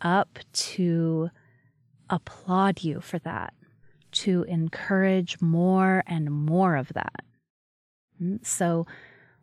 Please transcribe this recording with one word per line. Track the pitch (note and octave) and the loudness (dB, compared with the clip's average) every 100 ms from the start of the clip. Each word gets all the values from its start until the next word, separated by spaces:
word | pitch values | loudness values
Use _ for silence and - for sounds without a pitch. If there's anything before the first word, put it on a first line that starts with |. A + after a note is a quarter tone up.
up | F3 F#3+ - - - | 0 2 0 -4 -12
to | - - - F3 E3+ E3 D#3+ E3 - _ _ _ _ _ _ - | -8 -6 -2 0 2 0 0 -2 -8 _ _ _ _ _ _ -6
applaud | F3 - - - F#3 G3 F#3 | -6 -6 -14 -2 2 2 0
you | E3 D3 | -4 -6
for | - E3+ | -6 -8
that, | D#3+ - F2 - _ _ - _ _ | -6 -8 -10 -14 _ _ -20 _ _
to | - - F3+ | -4 0 0
encourage | D#3+ E3+ D#3+ - - G3 F#3+ F#3+ F3 - | 0 -2 -2 -4 -2 2 4 2 0 0
more | E3+ E3 F3+ F#3+ F#3+ F#3+ - | 2 4 4 4 4 2 0
and | E3+ D3 | -2 -2
more | D3 D3+ E3+ F#3 D3+ | -2 2 4 4 2
of | B2+ | -2
that. | - - - - _ _ _ _ _ _ _ _ - | -6 -6 -8 -20 _ _ _ _ _ _ _ _ -8
Mm, | F3 G#3 | -6 -6
so | - - E3+ E3 E3 - - - _ _ | -6 -2 0 0 -2 -10 -20 -20 _ _